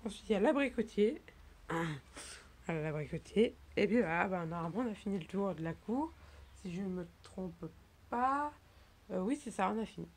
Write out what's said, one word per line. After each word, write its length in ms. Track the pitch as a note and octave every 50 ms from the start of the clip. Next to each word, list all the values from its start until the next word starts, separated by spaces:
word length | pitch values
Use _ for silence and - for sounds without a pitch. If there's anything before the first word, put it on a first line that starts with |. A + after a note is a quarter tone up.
| -
Ensuite, 240 | A3 - - - -
il 40 |
y 40 | A3
a 40 | F#3+
l'abricotier. 800 | G3+ D4 D#4 C#4 C#4 B3 - - A3 - - - G#3 A3 D4 - - - - - - - - - - -
<clears throat> 60 | D#3+ E3 E3+ D#3+ D3+ C3+ - - - - - - - - - - - - -
Voilà, 160 | - E3 D#3+
l'abricotier. 720 | D3+ D#3 D3+ D3+ D3 - E3+ D#3 - - - G3 A3 B3 - - - - -
Et 120 | - G3+ F3
puis 100 | G#3 B3
voilà, 300 | A3 D#3+ E3 F3 F#3 G3+
bah, 180 | F#3 F3+ E3+
normalement, 420 | D#3+ E3+ E3+ D#3+ E3+ D#3+ G#3 C4 A#3
on 40 |
a 20 | G#3
fini 240 | - - G#3 G3 G3
le 60 | D#3
tour 280 | - - F#3+ G3+ G3
de 120 | E3+ D3+ E3
la 80 | E3
cour. 400 | D#3+ - - - A3 C4+ D#4 E4+ - - - - - - - - -
Si 180 | - - F#3
je 100 | E3+ F3+
me 260 | G3+ F#3+ F3+ F3+ F3 E3+ - - -
trompe 440 | - - - F#3 F3 E3 - - D#3+ - - - - - - - -
pas. 440 | - A#3 B3 C4 C#4 C#4+ D4 D4 D4 - - - - - - - - - - -
Euh, 80 | F#3+ F#3
oui, 180 | F#3 G#3+ C#4 D4
c'est 80 | - A#3
ça, 180 | F#3+ - F#3+ F#3+ G#3+
on 80 | A3
a 20 | A3
fini. 220 | - - - E3+ E3 -